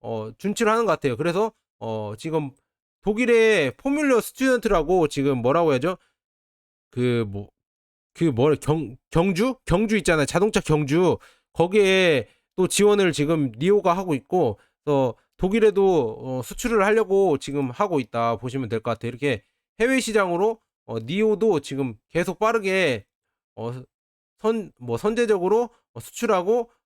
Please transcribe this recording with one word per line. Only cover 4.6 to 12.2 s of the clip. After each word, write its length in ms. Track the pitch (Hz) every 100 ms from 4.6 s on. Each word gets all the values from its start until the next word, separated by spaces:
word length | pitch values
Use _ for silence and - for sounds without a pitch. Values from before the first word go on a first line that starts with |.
| 226 190 147 185 156
지금 340 | - 139 127
뭐라고 300 | 117 160 165
해야죠? 260 | 131 151 180 _ _ _ _ _ _ _ _ _
그 340 | 123 123 120 107
뭐, 220 | 101 101 _ _ _ _ _ _
그 120 | - 165
뭐, 280 | 117 143 139
경-, 420 | - 156 123 120 _
경주? 460 | 156 190 175 247 254 -
경주 320 | 175 220 214
있잖아요. 280 | 185 160 185
자동차 340 | 175 208 202
경주. 580 | - 151 143 156 180 110 - _ _
거기에 760 | - 175 208 196 190 180 143